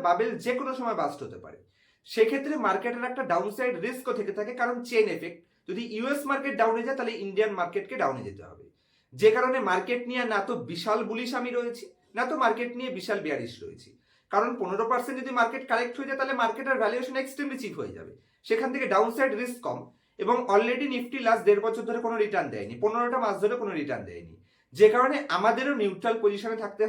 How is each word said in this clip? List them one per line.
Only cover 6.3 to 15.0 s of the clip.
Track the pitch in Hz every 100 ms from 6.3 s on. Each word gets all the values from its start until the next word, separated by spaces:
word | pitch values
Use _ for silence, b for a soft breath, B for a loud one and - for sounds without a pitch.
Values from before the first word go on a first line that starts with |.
মার্কেট | 269 277 214
ডাউনে | 226 226 247
যায় | 262
তাহলে | 226 226
ইন্ডিয়ান | 196 190 214 185
মার্কেটকে | 175 196 196 220
ডাউনে | 143 - 101
যেতে | 101 -
হবে, | - - _ _ _ _
যে | 127 214 247
কারণে | 254 262 196
মার্কেট | 185 214 247 240
নিয়ে | 254 226
না | 208 220
তো | 202 -
বিশাল | 170 220 226 202
বুলিশ | 226 247 254
আমি | 247
রয়েছি, | 247 240 233 - - _ 226
না | 247
তো | 294
মার্কেট | 233 233 240 247
নিয়ে | 254 185
বিশাল | 180 196
বিয়ারিশ | 151 127 117 -
রয়েছি, | 82 - - _ _ _ _
কারণ | 202 240 240
পনেরো | 180 202 226
পার্সেন্ট | 247